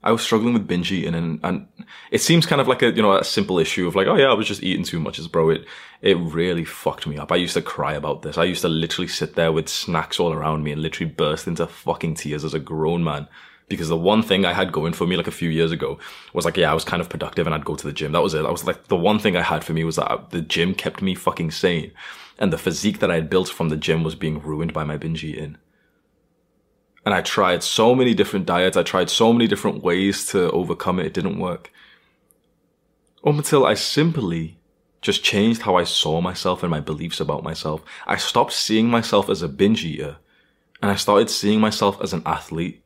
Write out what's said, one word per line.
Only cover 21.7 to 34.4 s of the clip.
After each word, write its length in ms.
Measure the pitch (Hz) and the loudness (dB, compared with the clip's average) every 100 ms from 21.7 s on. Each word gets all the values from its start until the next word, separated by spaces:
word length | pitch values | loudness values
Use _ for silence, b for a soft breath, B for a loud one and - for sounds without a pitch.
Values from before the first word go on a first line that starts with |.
| 85 78 - B B B B | 0 -6 -14 B B B B
And 120 | 98 | -2
the 60 | 80 | 0
physique 440 | - 82 104 98 | -4 -2 -2 0
that 100 | 90 | 0
I 60 | 85 | 0
had 120 | 80 | 0
built 220 | 92 92 | 0 0
from 180 | - 82 | -4 -2
the 80 | 78 | -2
gym 260 | - 80 | 0 0
was 120 | 80 | 0
being 260 | 78 80 76 | -4 -6 -6
ruined 320 | 73 76 82 | -6 -6 -4
by 120 | 78 | -4
my 120 | 76 76 | -6 -6
binge 260 | 80 82 | -6 -6
eating. 360 | 80 - 76 76 _ _ _ _ _ _ _ _ _ _ _ _ _ _ | -8 -10 -10 -14 _ _ _ _ _ _ _ _ _ _ _ _ _ _
And 100 | - | 0
I 60 | 95 | 0
tried 420 | - - 92 87 | 0 2 4 2
so 320 | - - 113 | 0 4 6
many 200 | 127 127 | 6 4
different 320 | 104 98 101 90 | 4 2 0 0
diets. 320 | 87 92 95 | 2 4 2
I 40 | |
tried 280 | 82 95 87 | 2 2 0
so 240 | - 113 | 4 6
many 120 | 117 113 | 6 4
different 380 | 98 107 - | 2 -2 -2
ways 400 | 92 87 98 98 - | 0 2 2 0 0
to 220 | 101 87 | 0 2
overcome 480 | - 90 87 - 90 | 0 -2 -4 -2 0
it. 60 | |
It 80 | 82 | -2
didn't 260 | 90 87 87 | -2 -4 -4
work. 320 | 92 85 - b b b b b _ _ _ _ _ _ _ _ _ _ | -6 -6 -12 b b b b b _ _ _ _ _ _ _ _ _ _
Up 120 | - | 0
until 320 | 147 147 147 127 | 0 4 4 6
I 80 | |
simply 840 | 107 - - 165 160 101 85 | 4 0 2 2 2 -2 -4